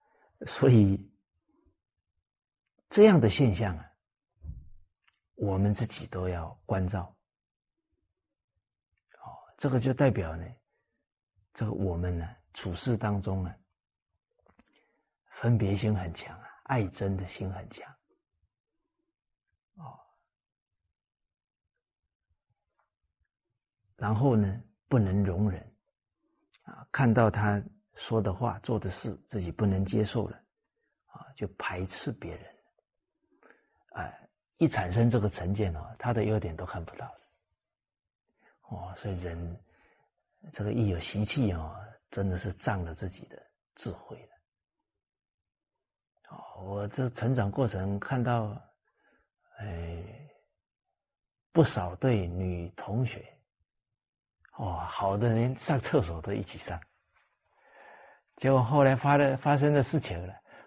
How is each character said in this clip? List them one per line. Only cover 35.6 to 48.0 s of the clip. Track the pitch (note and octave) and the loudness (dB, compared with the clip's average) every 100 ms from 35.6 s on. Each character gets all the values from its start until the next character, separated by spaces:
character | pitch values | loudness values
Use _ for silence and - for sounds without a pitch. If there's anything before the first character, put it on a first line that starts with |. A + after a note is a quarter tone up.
| F#2+ | -2
哦， | D#2+ - - | -4 -10 -8
他 | A#2+ | -2
的 | A2 G#2 | 0 0
优 | G#2+ | 0
点 | E2+ D#2+ | -2 -8
都 | F2+ | -10
看 | F2 | -10
不 | E2 - | -10 -14
到 | - | -16
了。 | - _ _ _ _ _ _ _ _ _ _ _ _ _ _ | -16 _ _ _ _ _ _ _ _ _ _ _ _ _ _
哦， | - F#2 F2+ F2+ | -14 -12 -12 -12
所 | G#2 | -8
以 | F2+ | -8
人 | F2 E2+ E2+ E2+ _ _ _ _ _ _ _ _ D#3 | -8 -8 -10 -12 _ _ _ _ _ _ _ _ -20
这 | - | -6
个 | G#2 | -2
一 | A#2 G#2 | 0 0
有 | E2+ | 0
习 | - G#2 | -4 -4
气 | G#2+ D3 A2 | -2 0 0
哦， | E2+ D#2+ - G#2+ - _ | 0 -6 -12 -18 -20 _
真 | - G2 | -4 -2
的 | F2+ | -2
是 | G#2 | -6
障 | - - G2 | -6 -4 -4
了 | E2 | -6
自 | D#2+ F#2+ | -8 -10
己 | - - | -12 -20
的 | - _ _ _ - | -20 _ _ _ -12
智 | - | -10
慧 | D#2 - - - | -10 -16 -20 -20
了。 | _ _ _ _ _ _ _ _ _ _ _ _ _ _ _ _ _ _ _ - | _ _ _ _ _ _ _ _ _ _ _ _ _ _ _ _ _ _ _ -20
哦， | - - - | -20 -20 -16
我 | F#2 G2+ G#2 | -8 -6 -6
这 | C3+ B2+ | -4 -4
成 | - A#2+ | -2 0
长 | G#2+ G2+ | 2 0
过 | C3+ B2 | 0 -2
程 | F#2+ F#2+ | 0 -4
看 | G2 | -4